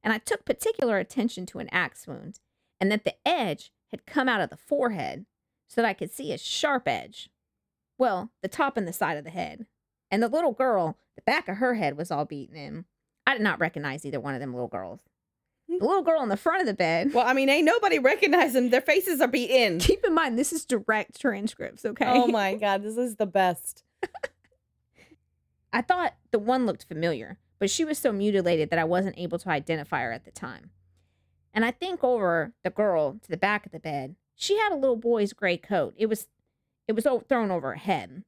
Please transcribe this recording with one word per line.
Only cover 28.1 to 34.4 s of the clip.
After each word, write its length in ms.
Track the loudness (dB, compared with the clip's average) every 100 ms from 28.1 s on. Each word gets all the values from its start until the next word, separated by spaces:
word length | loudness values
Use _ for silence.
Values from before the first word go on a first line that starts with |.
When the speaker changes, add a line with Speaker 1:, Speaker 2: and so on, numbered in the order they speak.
Speaker 1:
mutilated 560 | 2 2 2 2 2 2
that 80 | 0
I 60 |
wasn't 340 | 2 2 0 -4
able 200 | -6 -6
to 100 | -2
identify 540 | -4 -2 -4 -2 -4
her 100 | -4
at 140 | -8 -12
the 40 |
time. 400 | -14 -14 -14 -18 _ _ _ _ _ _ _ _
And 100 | -2
I 60 | -2
think 340 | -2 -6 -2
over 480 | 0 2 2 2 0 -4
the 80 | -8
girl 480 | 0 2 2 0 -2
to 60 | -8
the 60 | -2
back 260 | 0 0
of 80 | -4
the 80 | -12
bed, 360 | -6 -6 -6 -14 _
she 240 | _